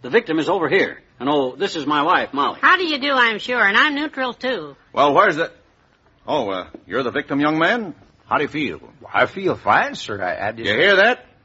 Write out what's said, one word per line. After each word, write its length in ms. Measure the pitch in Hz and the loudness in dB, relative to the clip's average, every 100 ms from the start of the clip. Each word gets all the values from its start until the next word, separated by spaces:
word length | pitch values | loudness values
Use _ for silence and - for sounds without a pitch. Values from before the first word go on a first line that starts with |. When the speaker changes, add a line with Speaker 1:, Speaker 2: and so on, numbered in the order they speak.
| 127 | 2
Speaker 1:
The 60 | |
victim 260 | 185 226 160 | 0 2 -2
is 120 | 147 | 0
over 200 | 190 156 | 0 2
here. 320 | 190 135 - _ _ | 2 0 -4 _ _
And, 80 | 139 | 0
oh, 280 | 147 131 127 | 0 0 -2
this 200 | 196 165 | -6 -4
is 120 | 139 | -2
my 160 | 147 | 0
wife, 280 | 151 170 113 | 2 2 0
Molly. 280 | 139 135 - | -2 -2 0
Speaker 2:
How 160 | 285 370 | 2 2
do 60 | |
you 160 | 359 294 | 0 -4
do, 120 | 285 | -2
I'm 280 | 269 233 214 | 2 2 0
sure, 200 | - 247 | -4 0
and 160 | 202 214 | 2 4
I'm 200 | 294 285 | 2 0
neutral, 400 | 302 277 254 226 | -6 -6 -8 -6
too. 400 | 254 226 151 139 _ | -6 -6 -8 -16 _
Speaker 3:
Well, 220 | - 147 147 | 2 4 6
where's 220 | 202 151 | 4 2
the, 140 | 165 - _ _ _ _ _ _ - | -4 -8 _ _ _ _ _ _ -4
oh, 200 | 143 107 | -2 -2
uh, 200 | 95 87 - - | -6 -8 -16 -8
you're 160 | 101 | -4
the 80 | 123 | -4
victim, 300 | 123 - 139 | -6 -4 0
young 180 | 147 156 | 0 2
man? 380 | 165 240 202 147 _ _ _ | 0 0 -4 -12 _ _ _
How 100 | 123 | -2
do 60 | |
you 40 | 147 | -2
feel? 340 | 147 131 76 58 _ - | -4 -6 -8 -16 _ -6
Speaker 4:
I 140 | - 160 | 0 0
feel 300 | 190 190 110 | 0 -4 -2
fine, 400 | 95 120 254 277 | 2 2 2 -6
sir. 260 | - 101 | -10 -6
I, 280 | 92 85 101 | -6 -4 -6
I 20 | |
just 180 | 113 113 | -6 -4
Speaker 3:
You 60 | 110 | 0
hear 220 | 185 190 | 2 4
that? 280 | 214 254 - _ | 4 2 -6 _